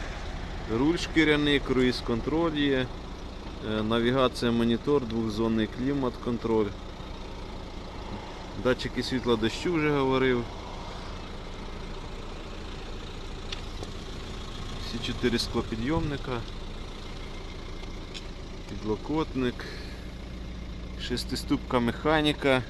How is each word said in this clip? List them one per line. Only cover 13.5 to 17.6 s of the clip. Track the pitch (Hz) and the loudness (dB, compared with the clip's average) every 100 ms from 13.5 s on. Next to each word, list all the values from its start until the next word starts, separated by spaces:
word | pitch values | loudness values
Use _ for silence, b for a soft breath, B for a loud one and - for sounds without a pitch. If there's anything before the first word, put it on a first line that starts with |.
| - - - - - - - - - - - - - - | -6 -6 -6 -6 -6 -8 -8 -8 -8 -8 -6 -6 -4 -4
Всі | 120 117 | -4 -2
чотири | 117 123 117 | 2 4 4
склопідйомника. | - 117 110 110 120 165 160 139 - 123 110 - - - - - - - - - - - | 2 0 0 -2 0 2 2 -2 -2 -2 -4 -6 -8 -8 -8 -10 -10 -8 -8 -8 -8 -8